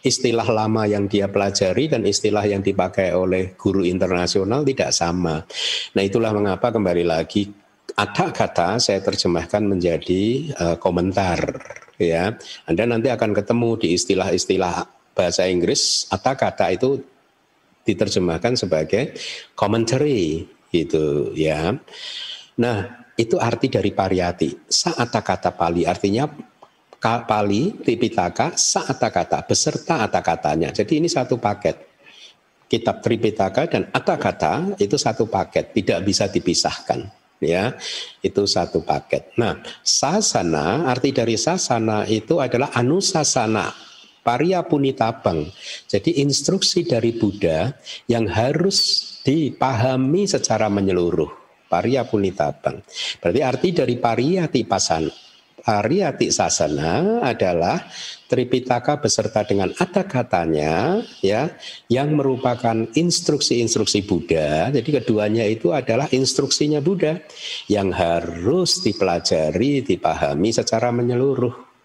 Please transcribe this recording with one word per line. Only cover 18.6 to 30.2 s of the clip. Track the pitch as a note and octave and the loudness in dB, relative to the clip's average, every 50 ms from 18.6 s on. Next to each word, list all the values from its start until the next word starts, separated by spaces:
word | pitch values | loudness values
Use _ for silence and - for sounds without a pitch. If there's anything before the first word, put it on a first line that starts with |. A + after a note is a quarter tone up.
| - F2+ E2 D#2 D#2+ - - G#2 C3+ - - - - - - - - - _ | 0 0 0 0 0 0 0 0 0 -2 -6 -12 -12 -12 -12 -14 -16 -18 _
commentary, | - - G2+ G#2 A2+ A2+ A2+ B2+ C3 D3+ D3+ C#3 A2 F2 D#2 D2+ E2 D#2+ - - _ _ _ - | -2 0 0 2 0 0 0 0 0 2 2 2 2 0 0 -2 -4 -6 -10 -18 _ _ _ -2
gitu, | E2+ D#2+ - - D#2+ D#2 D2+ C#2+ D2 C2+ - - | -2 0 2 0 0 2 2 0 0 -2 -4 -2
ya. | D#2 D#2 D#2 D2+ D2+ D#2 F2 - D3+ - - - - - - - - - - - - - - _ | -2 0 0 0 0 0 -2 -2 -4 -8 -16 -18 -16 -14 -14 -14 -14 -12 -14 -14 -16 -18 -12 _
Nah, | - A#2 B2 A#2 G2+ F#2 - - - - _ _ | -2 -2 0 0 -2 -4 -6 -10 -18 -20 _ _
itu | - A#2 A2+ - | -2 0 2 2
arti | - - A#2 - - - B2+ | 0 2 0 0 0 -2 0
dari | - A2 F#2+ G2+ - | 0 0 0 0 0
pariyati. | - G2 F#2 F#2+ F#2 F2+ F2 E2+ - - C#2 - - - | 0 0 2 2 2 0 0 0 0 -2 -2 -2 -8 -6
Sa-ata-kata | - - - - F3 E3 - A#2+ A#2 - A2 - - F#2+ F2 - - - | -2 -2 0 0 0 -2 -2 -4 -2 -2 -2 0 0 -4 0 -2 -4 -2
Pali, | - E2+ E2+ E2+ F2 E2 | 0 -2 0 2 2 2
artinya | D#2+ F2+ - - G2+ G2 A#2 C#3+ D3+ - - - _ _ _ - _ _ _ _ _ - | 0 0 0 0 0 2 0 0 -2 -4 -12 -20 _ _ _ -20 _ _ _ _ _ -20
ka-, | _ - A2+ A#2 A#2 A#2 - | _ 0 0 0 0 0 0
Pali, | G#2+ G#2+ G#2 G#2 G2+ G#2+ C#3+ G3 - | 2 2 2 2 2 2 0 -2 -4
Tripitaka, | - - - - - B2+ A2 - - F2+ F2 - - A#2+ E3 - | -2 0 0 0 2 0 0 0 0 0 0 0 -2 -2 -2 0
sa-ata-kata, | - - - - G3 E3 - - - - A2 - F#2 E2+ - F2+ D2+ - | -2 0 0 0 -2 -2 -2 -2 0 -2 0 0 0 0 0 -2 -4 0
beserta | - C3 - - D#3 - - - - E3 D3+ | 0 0 0 0 0 -2 -4 -2 -2 0 0
ata-katanya. | - - - F2 | 0 0 0 0